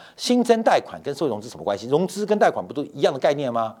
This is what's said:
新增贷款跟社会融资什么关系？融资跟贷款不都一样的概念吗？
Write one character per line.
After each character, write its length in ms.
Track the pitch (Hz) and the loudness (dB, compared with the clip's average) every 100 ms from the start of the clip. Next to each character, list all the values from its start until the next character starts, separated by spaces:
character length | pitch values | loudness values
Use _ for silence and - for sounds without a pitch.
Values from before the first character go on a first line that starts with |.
| - - | -12 -6
新 280 | - 247 | 0 2
增 180 | 240 226 | 4 4
贷 180 | 226 180 | 4 2
款 200 | - - | 0 -10
跟 100 | - | -8
社 120 | 143 | -4
会 40 | 156 | -2
融 120 | 107 | -2
资 80 | 110 | -8
什 100 | - | -8
么 60 | |
关 120 | 82 101 | -4 -4
系？ 120 | 117 | 0
融 180 | 143 185 | 0 0
资 180 | 196 | -2
跟 140 | 202 208 | 0 2
贷 100 | 208 | 2
款 160 | 123 | 2
不 80 | 90 | -6
都 120 | - | -6
一 160 | 147 139 | -8 0
样 120 | 180 | 0
的 60 | 139 | 2
概 160 | 160 | 0
念 180 | 143 135 | 0 -2
吗？ 220 | 117 110 110 | -2 -4 -6